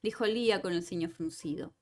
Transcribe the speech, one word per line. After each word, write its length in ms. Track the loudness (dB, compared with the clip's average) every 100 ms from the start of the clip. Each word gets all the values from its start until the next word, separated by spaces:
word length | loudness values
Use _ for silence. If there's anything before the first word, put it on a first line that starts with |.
dijo 240 | -2 2 2
Lia 360 | 4 4 4
con 100 | 2
el 80 | 0
ceño 260 | -2 -2 -4
fruncido. 640 | -4 -6 -6 -6 -6 -6 _